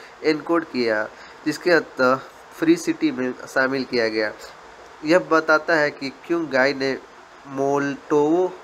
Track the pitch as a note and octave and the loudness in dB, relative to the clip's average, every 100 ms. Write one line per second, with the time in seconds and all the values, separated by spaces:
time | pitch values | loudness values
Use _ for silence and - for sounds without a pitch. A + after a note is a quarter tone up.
0 | - - D3+ D#3 C#3 E3+ E3 B2+ A#2 G#2+ | -16 -4 -2 -2 0 -2 -2 -2 0 0
1 | G#2+ - - - D3+ D3 E3+ D#3+ - - | -4 -10 -20 -8 -6 -4 2 2 2 0
2 | B2+ C3 - - - - D#3+ E3+ - D#3+ | 2 2 -2 -20 -20 -2 2 2 0 -2
3 | D#3 B2+ B2+ B2 - C#3 C3 C3+ B2+ B2 | -2 -2 -4 -6 -4 -2 0 -2 -2 -2
4 | A2+ A2 G#2+ G#2 - - - - - - | 0 0 -4 -6 -16 -20 -20 -20 -20 -10
5 | D3+ F3+ D3+ D#3+ D#3+ D#3 D#3+ E3 D3 D3 | 0 2 2 0 4 2 2 0 0 -2
6 | C3+ - - E3+ D3+ C3 C3+ C3+ C3+ C3 | -10 -12 -4 -4 0 0 0 0 -4 -4
7 | - - - - C#3 C3+ C#3 C#3+ C#3+ C3 | -10 -20 -20 -20 -12 -4 0 0 -2 -6
8 | - D3 D3+ E3+ F#3 F3+ | -2 2 2 2 0 -6